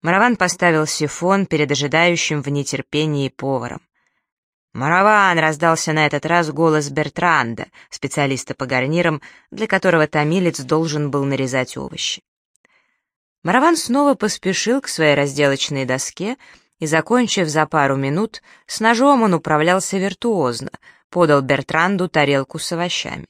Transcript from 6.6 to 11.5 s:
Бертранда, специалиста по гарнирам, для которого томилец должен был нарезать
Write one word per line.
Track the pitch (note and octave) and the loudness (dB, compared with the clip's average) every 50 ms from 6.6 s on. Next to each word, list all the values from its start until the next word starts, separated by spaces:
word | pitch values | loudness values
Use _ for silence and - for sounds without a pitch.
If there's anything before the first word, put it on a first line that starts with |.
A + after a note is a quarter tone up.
| E3 E3 D#3 D3+ C#3+ C#3+ | 2 2 2 2 -2 -2
Бертранда, | C#3 D3 D3+ D3 _ - E3+ F3 E3 D3 B2 A#2 A#2 G2+ - _ _ - - _ | -4 -4 -4 -4 _ -2 0 2 2 2 0 -2 -4 -8 -10 _ _ -20 -20 _
специалиста | - - - C3+ - - C#3+ C3+ C3+ B2+ - - - | -16 -10 -8 -6 -2 0 0 0 0 -4 -6 -10 -8
по | _ C#3 B2+ | _ -6 -2
гарнирам, | C3+ B2+ B2+ C#3 D#3 F3 F3 E3+ D#3 C#3 - - - - _ _ | -2 -2 0 0 0 0 2 0 0 -2 -8 -16 -20 -20 _ _
для | - - G#3+ | -8 -8 -4
которого | G#3+ - F#3+ - F#3+ E3+ E3 D#3 | -2 -2 0 2 2 4 4 2
томилец | D3+ - D#3 D3 D3+ E3 G3 F3+ E3+ - - | 2 2 0 0 2 0 2 0 0 -2 -4
должен | C3+ B2 D#3 D#3 E3 E3 D3 D3+ D3 C#3+ | -4 -2 0 0 0 -2 -2 -4 -4 -2
был | C3+ C#3+ C#3 | -2 -2 0
нарезать | C#3 C#3 C3 C3+ B2+ | 0 -2 -2 -2 -2